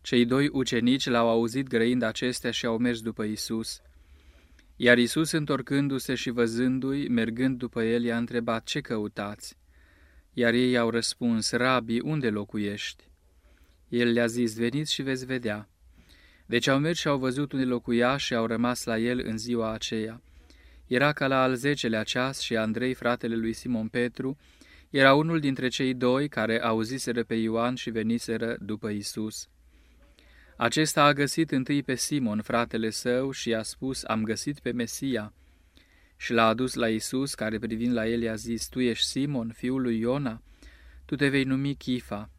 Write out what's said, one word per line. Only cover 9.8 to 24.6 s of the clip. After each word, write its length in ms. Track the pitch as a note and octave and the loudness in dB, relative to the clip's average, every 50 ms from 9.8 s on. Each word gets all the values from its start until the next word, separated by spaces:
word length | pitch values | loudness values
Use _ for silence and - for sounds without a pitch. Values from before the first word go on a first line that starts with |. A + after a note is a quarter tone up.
| - _ _ _ - - _ - _ _ | -20 _ _ _ -20 -20 _ -20 _ _
Iar 200 | _ - A#2+ A#2 | _ 2 2 4
ei 260 | A2+ A#2+ B2+ B2+ B2 A#2+ | 4 4 4 4 4 4
au 120 | A#2 A2+ | 2 2
răspuns: 600 | A2+ A#2 A2+ - - _ B2 A#2+ A#2 A2 A2 - | 0 0 -2 -2 -4 _ 0 0 0 0 0 -2
„Rabi, 500 | - A#2 B2 C3 C3 B2 A#2 A2+ A2+ A#2+ | -2 0 2 2 2 2 0 0 -2 -2
unde 300 | - D3 D#3 D3+ C3 A#2 | -2 -2 -2 0 0 0
locuiești?” 760 | G#2 G#2 G#2 - - G#2+ G#2 G2+ G2+ G#2 - - - - - _ - _ _ _ _ _ _ - - _ - _ _ _ _ _ | -2 -2 -6 -6 -4 -4 -4 -4 -4 -6 -8 -10 -10 -12 -20 _ -20 _ _ _ _ _ _ -20 -20 _ -20 _ _ _ _ _
El 240 | - A#2+ A#2+ A#2+ | 0 2 2 4
le-a 140 | A#2 A#2 A#2+ | 4 4 2
zis: 280 | A#2 A2+ A#2+ A#2+ A2+ G#2+ | 2 2 0 0 0 0
„Veniți 360 | A2+ A#2 A#2+ A#2 C#3+ D3+ D3 | -2 -2 -2 0 -2 -4 -2
și 100 | - - | -4 -4
veți 240 | C3+ C3+ C3 B2+ C3 | -2 -4 -4 -4 -4
vedea.” 420 | B2+ C3 B2+ A#2+ A2 G#2 G#2 A2 _ _ _ - - - - - - - - - - _ _ _ | -6 -6 -4 -4 -4 -6 -6 -8 _ _ _ -20 -20 -20 -20 -20 -20 -20 -20 -20 -20 _ _ _
Deci 200 | - A#2 A#2+ A#2 | 0 0 2 2
au 120 | D3 C3+ C3+ | 4 2 2
mers 200 | D3 D#3+ F3 - | 2 0 -2 0
și 100 | - D#3 | 0 0
au 100 | C#3+ C3+ | 0 2
văzut 340 | C3 C3 B2 C#3 D3 C#3 | 0 -2 0 -2 -4 -2
unde 120 | - C3+ C3 | -2 -2 0
locuia 520 | B2+ B2 A#2+ - - A#2+ A#2 A#2+ B2 C3+ | 0 0 -2 0 0 2 4 4 4 2
și 180 | C#3 - - C3 | 0 -2 -2 0
au 120 | A#2 A2+ | 0 0
rămas 380 | A2 A2+ A2+ A#2+ A#2+ B2 - - | 0 0 0 0 0 0 -2 -2
la 140 | - A2+ A2 | -2 -2 0
el 240 | A2+ A#2+ B2 B2 - | 0 0 -2 -2 -4
în 140 | - A2 A2 | -4 -6 -6
ziua 340 | A2 A#2+ A#2+ A#2 A2+ A2 | -4 -2 -2 -2 -2 -2
aceea. 480 | A2 A2 - - A#2 A2 G#2+ A2 A2+ A#2+ _ - - - - - - - - - - - - | -4 -6 -6 -4 -4 -4 -4 -6 -8 -14 _ -20 -20 -20 -20 -20 -20 -20 -20 -20 -20 -20 -6
Era 260 | - B2 B2 C#3 D3 | 0 2 4 4 4
ca 140 | D3 - C#3+ | 2 2 0
la 160 | C3+ C3+ C3 | 2 4 4
al 120 | C3 B2+ C3 | 4 4 2
zecelea 480 | A#2+ B2 C#3+ D3 C#3 - A#2+ A2 G#2+ | 0 0 0 0 0 0 0 0 0
ceas 380 | G#2+ - - B2 B2+ C3+ C#3 - | -2 -2 -2 -2 -2 -2 -4 -6
și 160 | - - A#2 | -6 -2 0
Andrei, 380 | A2 A2 A2 A2 A#2 B2 B2+ B2+ | 0 0 0 0 0 -2 -2 -2
fratele 420 | - - A#2+ A#2+ A#2+ - A#2 A#2 | -2 0 0 0 0 -2 -4 -2
lui 160 | A2+ A2+ A2+ | -2 -2 -2
Simon 360 | A2 - - B2 B2 A2 A2 A2 | -4 -4 -4 -4 -2 -2 -2 -2
Petru, 480 | - B2 A#2+ A#2+ A2+ - C3 C3 C#3+ - _ - - _ | -2 -2 -2 -2 -2 -4 -6 -6 -6 -6 _ -20 -20 _